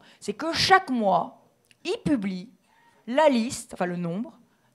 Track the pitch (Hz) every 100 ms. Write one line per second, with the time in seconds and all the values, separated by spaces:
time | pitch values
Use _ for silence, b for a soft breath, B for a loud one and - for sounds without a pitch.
0 | b b - 208 320 320 - 381 381 247
1 | 202 175 170 - _ _ _ _ 320 453
2 | - 277 196 185 180 _ b b b b
3 | - 262 311 247 226 - - - 180 175
4 | 175 180 320 - _ _ _